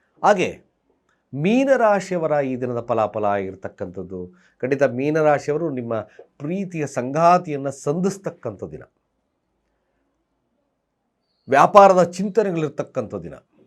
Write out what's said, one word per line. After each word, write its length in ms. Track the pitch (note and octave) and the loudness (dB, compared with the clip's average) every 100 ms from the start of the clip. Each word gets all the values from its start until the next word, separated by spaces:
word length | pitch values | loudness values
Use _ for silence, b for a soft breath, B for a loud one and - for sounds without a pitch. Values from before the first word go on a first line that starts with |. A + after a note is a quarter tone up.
| _ _ | _ _
ಹಾಗೆ 440 | F3 G3 A#2+ D#2+ _ _ _ _ _ _ _ | 0 2 -2 -6 _ _ _ _ _ _ _
ಮೀನರಾಶಿಯವರ 1120 | C3 E3+ A#3+ C4+ B3+ A3 G3+ F3+ F3+ D#3 D3 | -4 0 2 2 4 4 2 -2 -4 -2 -2
ಈ 120 | C3+ B2 | -2 -4
ದಿನದ 240 | B2 A#2+ A2+ | -4 -6 -2
ಫಲಾಫಲ 360 | A2+ G#2 A2 | -2 -2 -2
ಆಗಿರ್ತಕ್ಕಂಥದ್ದು, 1080 | G#2 G2+ F#2+ F#2+ F#2+ - F#2+ F#2+ F#2 F#2 F2+ b b b | -2 -2 -4 -10 -16 -12 -12 -12 -12 -12 -14 b b b
ಖಂಡಿತ 220 | B2+ C3+ | -4 0
ಮೀನರಾಶಿಯವರು 880 | C3+ A#2+ C#3+ D#3+ D3+ C#3+ - D3+ E3+ | 0 0 -2 0 2 0 -2 -4 -4
ನಿಮ್ಮ 240 | B2+ A#2 A2 G#2 B B - | -6 -6 -6 -6 B B -14
ಪ್ರೀತಿಯ 480 | C#3+ F#3 F#3 E3 C#3 | -8 -8 -8 -8 -6
ಸಂಗಾತಿಯನ್ನ 840 | C3+ B2 D3 E3+ F3 E3+ C#3 C#3 | -6 -4 2 4 4 2 -6 -8
ಸಂಧಿಸ್ತಕ್ಕಂಥ 960 | C#3 D#3 E3 F#3+ G3 D#3+ - - - | -6 -4 -2 -2 -4 -10 -10 -12 -10
ದಿನ, 180 | D#2+ - - _ _ _ _ _ _ _ _ _ _ _ _ _ _ _ _ _ _ _ _ _ _ _ _ _ - | -12 -14 -20 _ _ _ _ _ _ _ _ _ _ _ _ _ _ _ _ _ _ _ _ _ _ _ _ _ 0
ವ್ಯಾಪಾರದ 540 | C3 E3 G3+ G3 F#3 | 4 6 8 10 8
ಚಿಂತನೆಗಳಿರ್ತಕ್ಕಂಥ 1120 | F3 F3+ G3+ A3 G3+ E3 D3+ - C3+ C3 G#2 | 2 -2 -2 0 0 -2 -4 -6 -8 -8 -8
ದಿನ. 200 | G2 E2 B2+ _ _ | -10 -12 -18 _ _